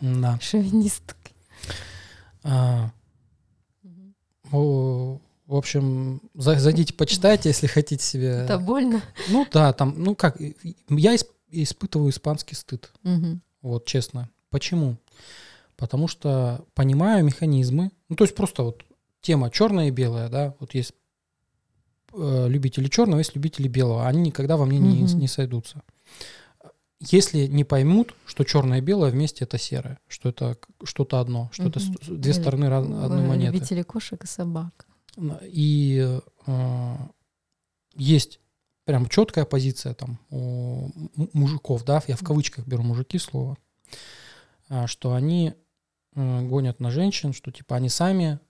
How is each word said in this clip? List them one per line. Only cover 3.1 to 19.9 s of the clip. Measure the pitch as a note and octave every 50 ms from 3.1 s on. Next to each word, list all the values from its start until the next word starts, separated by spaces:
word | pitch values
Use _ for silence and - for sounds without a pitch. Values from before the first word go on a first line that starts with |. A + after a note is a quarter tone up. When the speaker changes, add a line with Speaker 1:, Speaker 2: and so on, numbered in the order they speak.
| _ _ _ _ _ _ _ _ _ _ _ _ _ _ -
Speaker 2:
Мгм. | F#3 E3+ F#3 F#3+ G3 G3 _ _ _ _ _ _
Speaker 1:
в, | C#3 C#3+ C#3+ D3 D3 C#3 C3 C3 C3 B2+ B2 B2+ B2+ C3 C#3 _ _ _ _ _
в | D3+ C#3
общем, | C#3 C#3 - - C#3+ C3+ C3+ C3 C3 C3 C3 C3 C#3 - - -
за-, | D#3+ C3 D3 D#3+ C#3
зайдите, | C3+ D3+ D#3 D#3+ D#3+ - -
почитайте, | - D#3 - - - F#3 G3+ G#3+ - - D#3
если | C#3 - -
хотите | C3+ - D3+ D3 - D3 C3+ -
себе | - - C3 B2+ B2+ B2 B2 B2
Speaker 2:
Это | B2 G3+ F3+
больно. | F3+ F#3+ B3 C#4+ B3+ B3+ A3+ G#3+ - - - - -
Speaker 1:
Ну | F3+ G3+ C4 C#4+ -
да, | - D#3 D#3 C#3 B2+
там, | - C#3 C3+ D3+
ну | D#3 E3+ G3 G#3
как, | - - D#3+ - -
и-, | D3+ D3 - _ -
и-, | E3+ - _ _ -
я | D3 D3+ D#3 G#3+ A#3+
исп-, | D3+ - - _ _ _ -
испытываю | - E3 D3+ - - - G3+ - - D3+ D3 C#3
испанский | C3 - - D3 D3+ D3+ - - C#3+
стыд. | - - - C3 A#2 - - _ _ -
Speaker 2:
Мгм. | F3+ F3+ E3 E3+ E3 E3 F3 _ _ _ _ -
Speaker 1:
Вот, | B2+ A#2+ A#2+ -
честно. | - - C3 A#2+ - - B2 A#2+ A#2 _ _ _ -
Почему? | - C#3 - - F3+ E3+ D3+ B2+ A#2+ - _ _ _ - - - - - - - - - _ _ _
Потому | - B2 - - C#3 D#3+
что | E3+ - - - D3 C3+ C3 B2+ A#2+ A#2+ - - _ -
понимаю | - C3+ C3+ C3+ C#3+ F3 G#3 A3+ G3 D#3+
механизмы. | D3 C3 - E3 D#3 C#3+ C3 B2+ B2 C3 D#3 F#3 G3 - _ _ -
Ну, | E3
то | - G#3
есть | G3 -
просто | - G3+ - - - A#2+
вот | A#2 - - - _ _ _ _ _ _ _
тема | - - D#3+ C#3+ B2 A#2
черное | - - G#3+ A3 G#3 F3+ D#3
и | C#3+